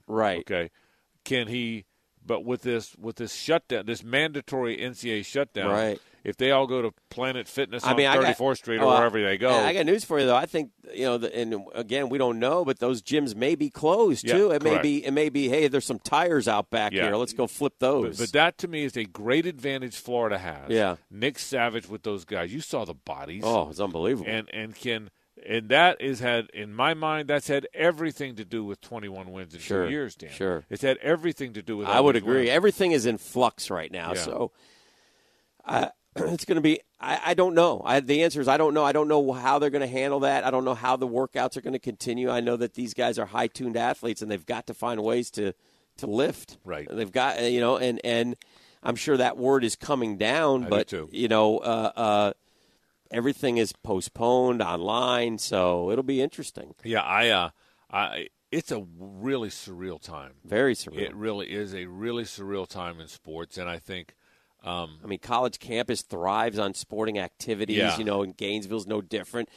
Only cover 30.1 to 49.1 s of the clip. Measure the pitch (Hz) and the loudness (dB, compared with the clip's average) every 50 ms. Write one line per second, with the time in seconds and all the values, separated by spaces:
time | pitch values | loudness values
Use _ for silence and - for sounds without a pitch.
30.1 | - - 82 78 - - 98 95 90 78 - _ - - - 135 131 - - 143 | -8 -14 -18 -16 -8 -4 -2 0 0 -2 -4 _ -8 -2 0 0 0 2 2 0
31.1 | 165 165 156 175 147 - 143 123 110 104 92 110 113 104 104 95 104 123 139 143 | 0 2 2 -4 -4 -4 -8 -10 -10 -12 -8 -6 -6 -4 0 2 4 6 8 8
32.1 | 123 117 95 110 127 135 123 120 131 165 190 208 - - 196 175 165 139 110 123 | 6 6 4 2 2 4 4 4 4 6 6 4 4 4 2 4 4 4 2 2
33.1 | 113 104 - - - 120 127 113 - - - - 98 85 80 78 87 90 82 82 | 0 -2 -6 -6 0 2 2 2 2 -2 -6 -6 -6 -6 -6 -8 -8 -8 -6 -4
34.1 | 92 92 82 78 - - 120 - - _ _ _ _ _ _ _ _ _ _ _ | -4 -4 -4 -4 -2 -4 -4 -4 -6 _ _ _ _ _ _ _ _ _ _ _
35.1 | _ _ _ _ _ _ _ _ _ _ - - - - - - - _ _ _ | _ _ _ _ _ _ _ _ _ _ -8 -2 0 0 0 -2 -4 _ _ _
36.1 | _ - 165 160 175 165 - - 185 165 151 156 156 - - _ _ _ - 135 | _ -4 -4 -2 -2 -4 -2 0 0 4 4 4 4 4 -2 _ _ _ -6 -4
37.1 | 147 - - 160 175 190 180 185 165 170 170 175 131 - - - 123 143 135 120 | -4 -2 0 0 4 4 4 4 6 6 6 6 4 0 0 2 2 2 4 4
38.1 | 143 147 165 170 - 147 135 131 135 151 160 151 147 156 147 143 135 147 151 151 | 4 4 4 2 2 2 2 4 4 6 4 4 4 4 2 4 4 2 2 4
39.1 | 156 147 143 135 127 127 123 131 139 143 147 143 131 147 139 123 127 131 135 139 | 4 4 4 2 0 0 2 2 2 4 2 2 2 0 -2 -2 -2 -2 0 0
40.1 | 139 139 139 139 139 135 - 131 131 131 131 131 127 113 120 127 131 127 131 127 | 0 2 2 2 2 2 2 2 0 2 2 0 -2 0 2 0 2 2 0 0
41.1 | 117 127 131 131 - 131 123 127 - 135 - 123 131 123 - 131 107 - - 123 | 0 0 -2 0 0 -2 -2 -2 -4 -6 -6 -6 -6 -4 -6 -6 -8 -6 -4 -4
42.1 | 117 123 123 123 123 120 120 123 120 117 120 113 - 127 123 113 - - 123 120 | -2 -2 0 0 0 0 0 0 0 0 -2 -4 -4 -6 -8 -6 -2 0 0 0
43.1 | 113 117 107 101 107 117 120 117 - - 127 120 110 117 117 123 - - - 120 | 0 -2 -4 -4 -2 -2 -2 -2 -4 -6 -6 -4 -2 0 0 0 -2 -2 -4 -6
44.1 | 107 - 110 107 104 92 80 - 123 113 - - 113 - - 120 117 110 104 110 | -4 -4 -4 -6 -6 -6 -4 -6 -8 -6 -6 -10 -10 -6 -4 -4 -4 -2 0 0
45.1 | 113 123 117 - - - 104 98 - - _ _ _ _ _ _ _ - - 113 | 0 0 -2 -4 -4 -4 -4 -4 -4 -6 _ _ _ _ _ _ _ -10 -6 -2
46.1 | 104 117 139 - - - - - - _ _ 95 85 76 76 - - 110 113 95 | 0 2 2 0 0 -6 -12 -20 -20 _ _ -10 -10 -10 -8 -8 -6 -6 -6 -2
47.1 | 90 127 127 139 98 - 120 120 123 120 120 120 131 - 127 123 117 110 - 120 | 0 0 0 0 0 0 0 2 2 2 4 2 2 2 2 0 -2 -2 -2 0
48.1 | 117 117 117 123 120 - - _ _ - - _ _ _ - - 120 110 - 156 | 0 0 0 0 -4 -8 -12 _ _ -20 -20 _ _ _ -4 -4 -4 -2 0 2